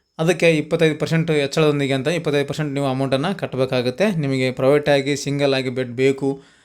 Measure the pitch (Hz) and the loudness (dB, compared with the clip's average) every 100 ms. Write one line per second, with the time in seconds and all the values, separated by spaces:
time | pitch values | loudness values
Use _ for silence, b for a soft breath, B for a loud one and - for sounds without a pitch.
0 | _ - 160 170 170 156 151 165 160 151 | _ -4 0 4 4 2 0 0 2 0
1 | 147 165 165 151 143 - 156 147 139 135 | -2 0 0 0 0 2 2 2 0 0
2 | 131 170 160 143 143 156 151 139 139 131 | 0 -2 -2 -2 -2 -4 -4 -2 -2 -2
3 | 135 131 160 196 131 127 131 127 120 123 | 0 0 -2 -4 -6 -2 -2 0 -2 0
4 | 202 170 139 135 131 123 131 147 147 143 | 0 0 -2 0 -2 0 2 4 4 2
5 | 135 139 147 143 143 135 131 123 131 120 | 2 -2 -2 0 2 2 -2 -4 -6 0
6 | 135 139 139 135 B B | 2 2 -2 -4 B B